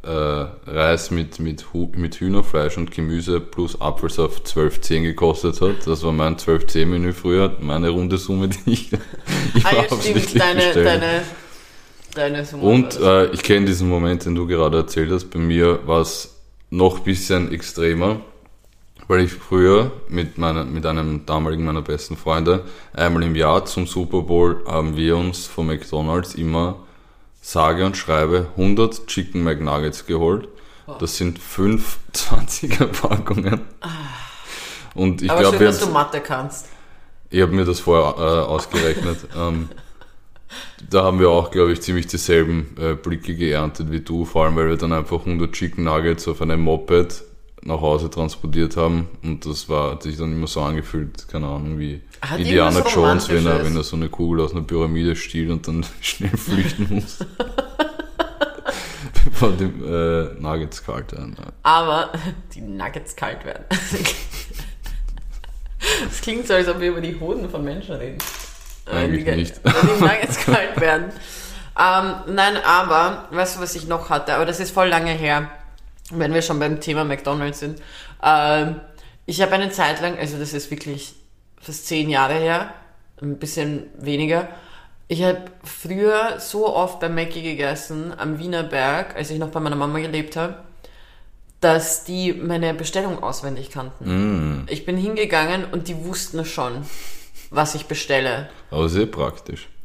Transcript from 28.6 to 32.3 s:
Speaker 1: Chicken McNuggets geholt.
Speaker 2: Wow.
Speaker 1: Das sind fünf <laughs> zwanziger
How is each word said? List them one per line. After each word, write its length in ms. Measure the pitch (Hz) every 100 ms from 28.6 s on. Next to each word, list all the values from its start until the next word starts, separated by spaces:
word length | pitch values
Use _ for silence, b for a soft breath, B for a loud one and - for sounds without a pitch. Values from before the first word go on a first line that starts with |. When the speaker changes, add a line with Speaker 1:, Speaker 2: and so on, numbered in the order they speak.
| 95 101 110 - -
Speaker 1:
Chicken 380 | - 90 90
McNuggets 640 | 85 73 76 73 78 - -
geholt. 400 | 80 82 101 - B B B -
Speaker 2:
Wow. 100 | -
Speaker 1:
Das 180 | 82 -
sind 200 | 90 85
fünf 640 | - - 98 110 107 - -
<laughs> 60 |
zwanziger 760 | - -